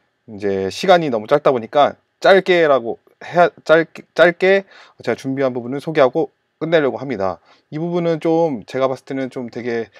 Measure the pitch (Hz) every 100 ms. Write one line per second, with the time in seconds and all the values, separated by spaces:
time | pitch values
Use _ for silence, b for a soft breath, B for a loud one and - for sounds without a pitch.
0 | b _ - 104 101 98 95 - 190 180
1 | 156 113 107 147 151 127 110 147 127 -
2 | _ _ 170 190 185 175 156 135 117 -
3 | _ _ - 160 175 - - 160 160 -
4 | - - 175 170 185 196 196 B B B
5 | - 113 135 135 135 123 117 139 160 156
6 | 127 165 147 _ _ - 160 165 139 110
7 | 135 107 95 87 b b b 151 170 175
8 | 170 160 170 165 165 120 - 131 131 131
9 | - 135 127 135 120 120 120 117 110 b